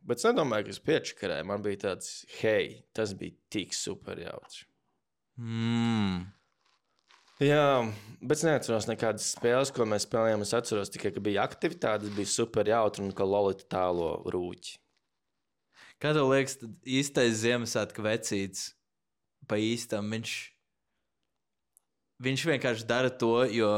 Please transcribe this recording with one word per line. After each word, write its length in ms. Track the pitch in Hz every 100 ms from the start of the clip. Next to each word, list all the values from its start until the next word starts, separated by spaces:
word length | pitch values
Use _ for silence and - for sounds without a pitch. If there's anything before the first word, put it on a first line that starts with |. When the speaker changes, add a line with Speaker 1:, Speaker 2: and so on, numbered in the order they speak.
Speaker 1:
Bet 140 | - 120
es 60 | 220
nedomāju, 400 | 247 143 107 98
ka 40 |
es 100 | 95
piečakarēju. 680 | - 151 - - 98 76 87
Man 180 | 101
bija 140 | 104 101
tāds, 480 | 101 92 - - - -
hei, 420 | 110 104 82 - _
tas 200 | - 110
bija 200 | 95 85 - _
tik 240 | 110 85
super 420 | - - 95 - 92
jauci. 480 | 85 - - - - _ _ _ _ _ _ -
Speaker 2:
Mm. 880 | 117 113 113 117 117 113 98 92 92 - _ _ _ _ _ _ _ _ _ -
Speaker 1:
Jā, 540 | 143 147 143 131 113 104 - -
bet 160 | 123 151
es 60 |
neatceros 420 | 165 135 123 110 110
nekādas 460 | 110 113 107 -
spēles, 380 | - 120 123 135
ko 140 | 127 110
mēs 200 | 104 -
spēlējām. 360 | 117 113 107
Es 100 | 101
atceros 360 | 117 - 104 98
tikai, 220 | - 104
ka 80 | 98
bija 240 | 101 98 110
aktivitātes, 600 | - 165 - 123 107 104
bija 160 | 104 101
super 380 | - 117 110 104
jautri 360 | 113 107 101
un 80 | 98
ka 100 | 95
Lolita 400 | 98 101 98 95 -
tēlo 600 | 92 90 87 82 82 -
Rūķi. 520 | 92 90 - - - _ _ _ _ _ _ _ _ _ _ - _
Speaker 2:
Kā 120 | 147
tev 140 | 151 135
liekas, 280 | 135 135 -
tad 160 | 117 -
īstais 580 | 131 131 139 147 120 110
Ziemassvētku 640 | 117 123 113 117 104 -
vecīts 680 | 107 113 - 101 98 92 - - _ _ _ _ _ _ -
pa 80 | 104
īstam, 560 | 110 117 - 107 104
viņš, 220 | 110 113 - - _ _ _ _ _ _ _ _ _ _ _ _ _ _ _ _ -
viņš 240 | 127 131 160
vienkārši 400 | 139 131 113 113
dara 240 | 120 127
to, 360 | 127 117 117 127
jo 240 | 117 107